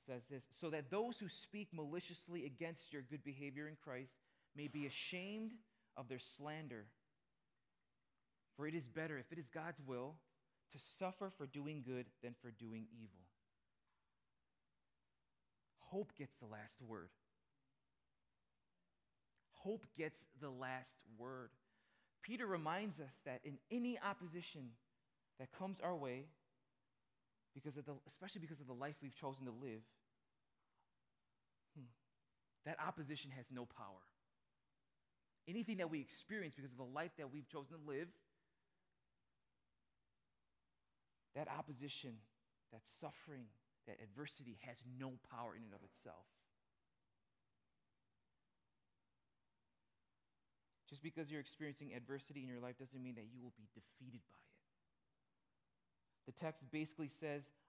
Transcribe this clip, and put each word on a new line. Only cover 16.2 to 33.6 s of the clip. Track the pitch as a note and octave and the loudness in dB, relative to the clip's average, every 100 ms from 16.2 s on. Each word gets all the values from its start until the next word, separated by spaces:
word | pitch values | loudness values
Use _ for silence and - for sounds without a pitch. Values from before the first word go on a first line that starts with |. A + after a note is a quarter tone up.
| C#3 - | -8 -6
the | A2+ | -6
last | G#2+ G#2+ - | -6 -6 -10
word. | A#2+ G#2+ E2+ - _ _ _ _ _ _ _ _ _ _ _ _ _ _ _ _ _ _ _ _ _ _ _ | -4 -2 -4 -10 _ _ _ _ _ _ _ _ _ _ _ _ _ _ _ _ _ _ _ _ _ _ _
Hope | - F#3 A3 - - | -2 2 2 0 0
gets | D#3 - - B2+ | 0 0 -10 -4
the | C#3+ | -4
last | B2+ C3 B2+ B2+ - G#2+ A2 | 0 2 2 0 -10 -14 -4
word. | B2 C3 A#2 - _ _ _ - _ _ | -2 0 -4 -8 _ _ _ -20 _ _
Peter | - A3 A3+ | -2 2 6
reminds | F3 D#3 F3+ G#3+ D3+ | 6 8 6 6 2
us | C3+ - | -4 -4
that | C#3+ B2+ | -2 0
in | D#3 C#3 - | 0 -4 2
any | A#3+ A#3+ A#3 | 6 6 6
opposition | G3+ G3+ F3+ E3+ E3 D#3+ B2 A2+ _ _ _ _ _ - | 4 2 -2 -2 -4 -4 -6 -8 _ _ _ _ _ -6
that | C3 | -6
comes | - F#3+ F#3 | 0 0 4
our | F3 | 6
way, | E3+ C3+ B2+ D3+ - _ _ _ _ _ _ _ _ _ _ _ | 6 4 2 -2 -12 _ _ _ _ _ _ _ _ _ _ _
because | C#3 D3+ C#3 | -6 -4 -2
of | C#3 | -4
the, | C#3 - | -4 -6
especially | - F#3+ G3+ | -8 -6 -4
because | D#3+ D3 | -4 -4
of | C3 | -4
the | |
life | B2 C#3+ D3 | 0 0 0
we've | C#3 | -6
chosen | - C#3+ C3+ B2+ | -2 -2 0 -2
to | |
live, | A2+ C3+ A2 A2 - _ _ _ _ _ _ _ _ _ _ _ _ _ _ _ _ _ D3+ | -2 -2 -4 -6 -20 _ _ _ _ _ _ _ _ _ _ _ _ _ _ _ _ _ -14
hmm, | B2 - _ _ _ _ _ _ D3+ | -14 -16 _ _ _ _ _ _ -2
that | D#3+ | 2
opposition | - F3 C#3+ D3 C#3+ C3 | 2 2 0 0 -2 -6
has | A#2 | -4
no | B2+ | -4